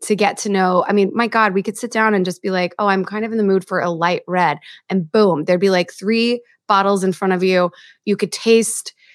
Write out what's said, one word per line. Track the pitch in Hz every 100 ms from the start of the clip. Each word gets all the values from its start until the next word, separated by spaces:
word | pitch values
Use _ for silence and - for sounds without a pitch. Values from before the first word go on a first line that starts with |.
to | - 202
get | 196 -
to | 208
know. | 196 185 180 -
I |
mean, | 208 196
my | 226 233
God, | 226 214
we | 190
could | 202 202
sit | 240
down | 220 220
and | 202 180
just | 170
be | 202
like, | 185 180 -
"Oh, | 208
I'm | 190 175
kind | 208
of | 220
in | 226
the |
mood | 196 190 -
for | 185
a | 175
light | 165 175 175 -
red." | 180 165 147 - - -
And | 190 160
boom, | 220 202 147
there'd | 160 180
be, | 196
like, | 185 180
three | - 196 226 240 240 - _ -
bottles | 196 196 202
in | 185
front | 175 190
of | 180
you. | 185 180 175 - - _
You | 214 196
could | 196
taste, | - 226 226 214 - - - _